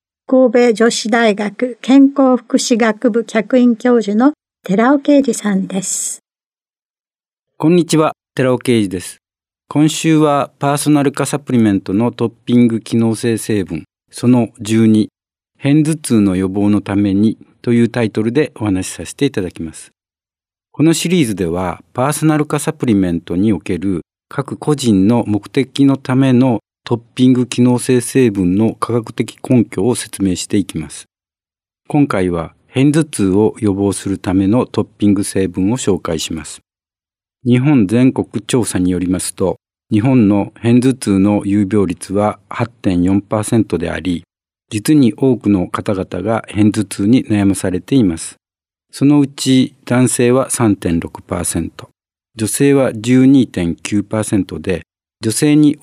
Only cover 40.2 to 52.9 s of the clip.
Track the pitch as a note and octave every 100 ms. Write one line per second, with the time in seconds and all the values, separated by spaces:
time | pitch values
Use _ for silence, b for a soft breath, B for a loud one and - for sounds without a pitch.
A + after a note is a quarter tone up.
40.2 | G2+ G2+ G2+ - A#2 B2 C3 B2+ G#2+ G2
41.2 | G2+ G#2 G2 G2+ G2 G#2 F2+ F2+ - F#2+
42.2 | G#2 - _ - A#2+ _ G#2 F2 F2+ G2
43.2 | - A2 G#2 A#2+ G2+ E2+ E2 E2 E2+ E2+
44.2 | - _ _ _ _ G#2+ G#2 D3+ A#2+ -
45.2 | C3 A#2+ G#2 G2 F2+ - G2+ F#2+ F2+ F#2
46.2 | G2 A2+ - G2 G#2 G2+ G2 - G2+ B2+
47.2 | - G#2 G2+ F#2+ G2 F2+ - C3+ G2 D#2+
48.2 | - - _ _ _ _ _ - C#3 D3
49.2 | C#3 - C3 C3 B2 - - C3+ B2+ -
50.2 | A#2+ B2+ C3 - A#2 G2 F#2 E2+ - -
51.2 | - F#2 E2+ F2+ E2 - - _ _ _
52.2 | _ A2 G#2+ - C#3 C#3 B2+